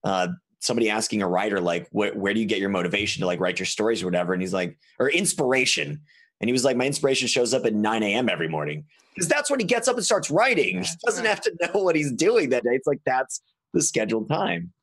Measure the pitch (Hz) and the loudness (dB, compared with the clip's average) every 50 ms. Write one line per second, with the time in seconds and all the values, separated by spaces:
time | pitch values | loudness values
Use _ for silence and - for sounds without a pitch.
0 | - 104 95 92 90 90 90 - _ _ _ _ - - 123 117 117 107 107 110 | -2 0 0 0 0 -2 -4 -8 _ _ _ _ -4 -2 0 2 2 2 0 0
1 | 110 - - 107 98 90 87 90 101 110 101 98 87 87 85 87 85 - - - | -2 -2 -2 0 0 2 2 2 2 0 0 0 0 0 0 -2 -4 -4 -2 0
2 | 104 101 - 107 98 101 104 110 113 101 107 95 98 98 98 92 90 87 85 101 | 0 0 -2 -2 -2 0 0 0 0 0 0 0 0 0 0 0 0 0 0 -2
3 | 104 98 - - 95 90 90 85 92 90 90 - 92 92 - - 104 113 117 101 | -2 -2 -2 -2 -2 -2 0 0 0 -2 -2 -2 -4 -6 -2 -2 0 0 0 0
4 | 92 90 87 87 90 85 95 92 92 92 92 95 90 90 - _ _ _ _ _ | -2 -2 0 0 0 0 -2 -2 -2 -2 -2 -2 -2 -4 -6 _ _ _ _ _
5 | 127 135 151 170 196 175 - - 147 123 131 131 131 127 - - - 147 147 151 | 0 0 2 0 0 0 0 0 0 2 2 2 2 0 0 -2 -2 -6 -8 -12
6 | - _ _ _ _ _ _ _ - 113 123 131 117 139 131 120 127 139 147 147 | -12 _ _ _ _ _ _ _ -2 0 0 2 2 2 2 2 0 -2 -2 0
7 | 151 139 135 131 131 117 - 135 123 113 117 131 113 117 110 104 107 107 113 113 | 0 2 2 2 0 0 0 0 0 2 0 0 0 0 0 2 0 0 0 0
8 | 110 104 101 117 127 110 90 80 82 80 80 78 73 73 76 78 76 _ _ _ | 0 0 0 0 0 0 -2 -2 -4 -4 -4 -4 -4 -4 -6 -8 -12 _ _ _
9 | _ _ _ - 185 156 294 294 285 - 285 262 220 175 240 240 233 254 247 247 | _ _ _ -6 0 0 0 0 2 0 0 -2 0 0 0 0 2 0 0 0
10 | 196 - 220 190 156 - 143 175 226 269 247 170 131 95 92 90 - - 170 - | 0 0 0 0 0 0 2 2 2 4 4 2 2 0 0 -4 -4 -6 -6 -4
11 | - 240 220 262 226 220 202 - - - 175 165 175 165 - 208 190 185 165 160 | -2 -2 -2 0 0 0 0 0 -2 -4 -2 -2 -4 0 2 2 2 4 2 2
12 | 151 143 127 110 226 196 240 233 170 127 127 123 113 123 120 131 - 151 143 - | 2 0 0 2 2 4 4 4 4 4 2 2 2 2 0 2 2 0 -2 0
13 | _ - 127 131 135 - - - _ _ _ _ _ _ - 175 151 - - - | _ 0 0 0 0 -2 -6 -14 _ _ _ _ _ _ -2 0 0 2 0 0
14 | 110 104 113 113 107 104 151 180 202 - 90 85 87 87 _ _ | 0 0 0 -2 0 0 -2 0 0 0 -2 -4 -6 -10 _ _